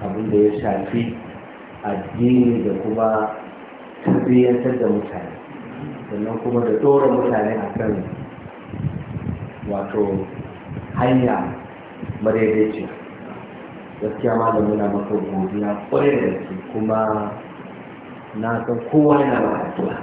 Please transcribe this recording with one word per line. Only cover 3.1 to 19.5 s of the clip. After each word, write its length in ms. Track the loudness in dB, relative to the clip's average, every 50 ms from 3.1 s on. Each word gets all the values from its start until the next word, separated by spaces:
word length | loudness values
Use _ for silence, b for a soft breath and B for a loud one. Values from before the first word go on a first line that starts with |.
| 4 2 0 -2 -4 -8 -12 -14 -16 -16 -16 -18 -18 -18 -18 -18 -16 -4 0
tarbiyyantar 760 | 2 2 4 4 6 8 8 8 8 6 4 4 2 2 2
da 80 | 2
mutane, 480 | 2 2 2 0 -4 -8 -10 -10 -10 -12 -14 -16 -16 -16 -14 -14 -14 -12 -12 -10 -10 -10 -12 -10
sannan 320 | -8 -6 -4 -4 -4 -4 -2
kuma 220 | -2 0 2 2
da 120 | 2 4 2 4
ɗora 300 | 6 6 6 8 6 6
mutane 440 | 4 4 4 4 2 2 2 2 0 0
a 80 | -2 -4
kan, 220 | -2 -2 0 0 0 -2 -4 -6 -8 -10 -10 -12 -12 -16 -16 -16 -16 -16 -14 -14 -10 -6 -6 -4 -4 -6 -10 -8 -8 -6 -6 -6 -6 -6 -8 -12 -12 -10 -6
wato, 600 | -4 -4 -4 -4 -2 0 0 0 2 0 -2 -4 -6 -8 -12 -12 -12 -14 -14 -14 -12 -12 -12 -10 -8 -2
hanya 420 | 0 2 4 4 4 4 4 2 0 -2 -4 -8 -10 -12 -16 -16 -16 -18 -18 -14 -14 -10 -10 -8 0
madaidaiciya. 680 | 2 2 4 4 4 4 6 4 4 2 2 -4 -8 -8 -10 -12 -14 -14 -14 -14 -14 -14 -14 -14 -14 -14 -16 -16 -16 -16 -16 -16 -16 -16 -10 -6
Gaskiya 340 | -4 -4 -4 0 0 2 2
malam 320 | 4 2 2 2 4 4 4
muna 200 | 2 2 2 0
maka 260 | 0 -2 -2 0 0
godiya 560 | 0 0 0 -2 0 0 0 0 -2 -2 -2 -2 -4 -4 0
ƙwarai 240 | 2 4 4 6
da 140 | 4 4 2 0
gaske, 260 | -2 -2 -6 -8 -10 -10 -10 -6
kuma 580 | -4 -2 0 2 2 2 2 2 0 0 -2 -4 -8 -10 -14 -14 -16 -16 -16 -16 -14 -16 -16 -16 -16 -16 -16 -16 -16 -16 -16 -12
na 340 | -8 -4 -2 0 0 0
san 160 | 0 -2 -2 -2 -2
kowa 320 | 2 4 6 6 8 6 6
yana 220 | 6 4 2 2
maka 200 | 2 0